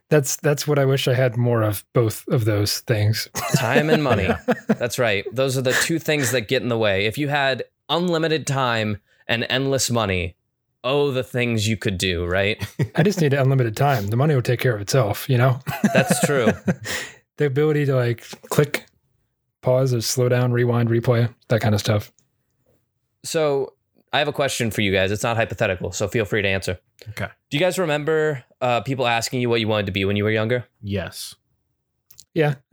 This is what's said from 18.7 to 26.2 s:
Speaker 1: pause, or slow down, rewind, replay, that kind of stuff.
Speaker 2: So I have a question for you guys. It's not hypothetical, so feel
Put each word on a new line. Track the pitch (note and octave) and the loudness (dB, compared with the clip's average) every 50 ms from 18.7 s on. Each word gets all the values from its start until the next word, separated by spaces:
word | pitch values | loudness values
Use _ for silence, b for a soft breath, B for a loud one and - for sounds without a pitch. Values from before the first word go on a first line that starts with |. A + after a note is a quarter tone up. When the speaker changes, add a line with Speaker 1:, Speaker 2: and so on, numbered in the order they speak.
| - - - _ _ _ _ _ _ _ _ _ _ _ _ _ _ _ | 0 -8 -10 _ _ _ _ _ _ _ _ _ _ _ _ _ _ _
Speaker 1:
pause, | - C3 B2+ B2+ C3+ C3+ B2 | 0 2 2 2 2 2 0
or | A#2 | 0
slow | G#2+ - - B2+ B2 B2 | -2 -2 0 0 2 2
down, | B2 B2 B2+ B2 | 2 2 2 2
rewind, | A#2+ A#2+ B2 A#2+ A#2 A#2 A#2+ A2+ | 2 2 2 2 2 2 2 2
replay, | A2+ A#2 A#2 B2+ A#2+ A#2 A#2+ A#2 - _ _ - | 2 2 2 2 2 2 2 0 -2 _ _ 0
that | B2 G#2+ | 0 2
kind | - A2+ G#2 | 2 2 0
of | G#2 | 0
stuff. | - - G#2+ G#2 - - _ _ _ _ _ _ _ _ _ _ _ _ _ _ _ _ _ _ _ _ _ _ - | 0 0 0 -2 -2 -6 _ _ _ _ _ _ _ _ _ _ _ _ _ _ _ _ _ _ _ _ _ _ -10
Speaker 2:
So | - - E3 D#3 D3 C#3 C#3 C3 - - _ _ _ _ _ _ _ | -4 -2 0 2 2 2 0 -2 -4 -8 _ _ _ _ _ _ _
I | - C3+ | 0 0
have | D3+ D3 | 0 0
a | |
question | - - C#3+ C3 - - B2 A2 | 0 0 -2 -2 0 -2 -2 -2
for | - - | 0 0
you | G#2+ G2 | 0 2
guys. | F#2+ F#2+ F#2+ F#2+ | 2 2 2 2
It's | G#2+ G#2 | 0 -2
not | - A#2+ A#2 A2+ | -2 0 0 0
hypothetical, | A2+ - A2 - A#2+ G2+ F#2 F2+ F2 F2+ | 0 -2 -2 -2 -2 -2 -2 -2 -6 -8
so | - - G#2+ F#2+ | -6 -4 -4 -2
feel | - A#2+ | -2 -2